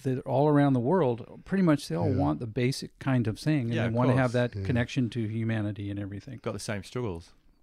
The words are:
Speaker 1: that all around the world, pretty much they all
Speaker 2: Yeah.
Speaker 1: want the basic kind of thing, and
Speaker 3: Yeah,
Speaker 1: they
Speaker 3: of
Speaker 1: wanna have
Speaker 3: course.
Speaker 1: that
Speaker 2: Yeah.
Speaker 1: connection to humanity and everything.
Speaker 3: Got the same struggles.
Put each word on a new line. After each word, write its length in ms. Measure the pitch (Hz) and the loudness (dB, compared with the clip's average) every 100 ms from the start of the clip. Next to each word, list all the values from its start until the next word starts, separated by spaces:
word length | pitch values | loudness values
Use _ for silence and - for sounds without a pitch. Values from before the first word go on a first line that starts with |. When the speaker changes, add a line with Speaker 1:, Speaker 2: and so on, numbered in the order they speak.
Speaker 1:
that 160 | 139 127 | -4 -4
all 260 | 135 127 151 | -2 2 4
around 280 | 147 143 | 6 6
the 60 | 131 | 4
world, 600 | 120 185 139 117 - - | 2 2 2 0 -6 -16
pretty 180 | - 196 | -4 2
much 260 | 180 147 - | 4 4 0
they 80 | 165 | -2
all 120 | 165 | 0
Speaker 2:
Yeah. 60 | 131 | 2
Speaker 1:
want 220 | 143 151 | 0 -2
the 80 | 117 | -4
basic 500 | 110 123 139 - - | 0 0 0 -8 -8
kind 260 | - 127 110 | 0 2 2
of 100 | 107 | -2
thing, 240 | - 151 | 0 0
and 120 | 117 | 0
Speaker 3:
Yeah, 80 | 117 | 0
Speaker 1:
they 60 | 113 | 0
Speaker 3:
of 60 | |
Speaker 1:
wanna 180 | 117 127 | 2 2
have 200 | 127 127 | 4 2
Speaker 3:
course. 200 | 123 123 | 2 0
Speaker 1:
that 20 | |
Speaker 2:
Yeah. 100 | 104 95 | -2 -2
Speaker 1:
connection 440 | 123 120 - 120 | 0 0 0 -2
to 160 | 120 107 | -2 -4
humanity 640 | 110 113 110 104 104 101 | -2 -2 -2 -4 -4 -8
and 80 | 101 | -8
everything. 400 | 98 101 117 117 | -8 -10 -12 -10
Speaker 3:
Got 100 | 117 | -8
the 80 | 110 | -8
same 240 | - 104 | -6 -8
struggles. 480 | 90 123 120 85 - - _ _ | -6 -6 -6 -6 -12 -20 _ _